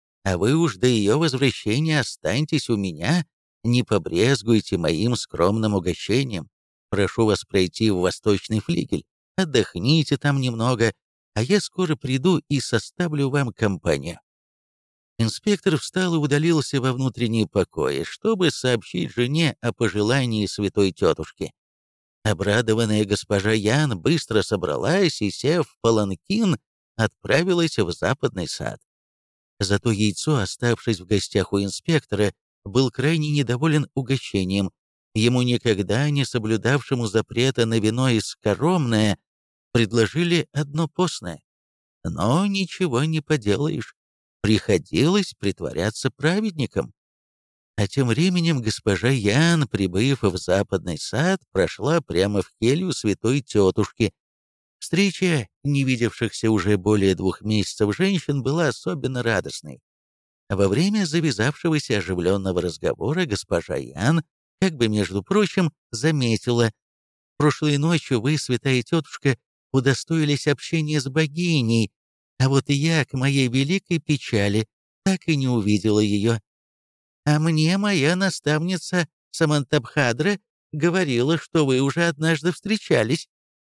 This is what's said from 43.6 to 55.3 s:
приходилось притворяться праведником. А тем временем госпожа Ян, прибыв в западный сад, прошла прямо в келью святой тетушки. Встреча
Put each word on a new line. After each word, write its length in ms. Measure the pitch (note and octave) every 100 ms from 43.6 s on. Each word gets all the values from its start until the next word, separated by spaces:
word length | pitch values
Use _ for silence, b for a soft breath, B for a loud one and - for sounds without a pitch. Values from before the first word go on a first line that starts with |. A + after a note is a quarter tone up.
| D3 - - - _ _ _ _
приходилось 920 | G2+ G#2+ - F#2+ - D#2+ D3 G3+ F#3+ -
притворяться 720 | G2+ F2+ D#2+ - F#2+ - -
праведником. 800 | - D3 F#3+ A3 D#3+ B2 - A2+ _ _ _ _ _ _ _ _ -
А 120 | G2+
тем 200 | - B2+
временем 520 | A2+ F3+ F3+ E3 D3
госпожа 480 | A2 - - F#2+ A2+
Ян, 580 | C3+ G2+ A#2 E3 E3+ C3+
прибыв 560 | G2+ G2 F2+ B2+ C#3
в 140 | G#2 F2+
западный 640 | - F#2 G#2 F#2+ F2 D#2
сад, 420 | - A2 E3+ F#3+ _
прошла 500 | F#2+ E2+ - A2+ E3+
прямо 400 | - E2+ G2 G#2
в 100 | - -
келью 320 | A2+ D3 F#3
святой 480 | C3 A2 F#2+ A2+ C#3
тетушки. 720 | - G#2+ F#2+ F#2+ G2+ - G#2+ - _ _ _ _ _ _
Встреча 720 | - F3 G3+ - F#3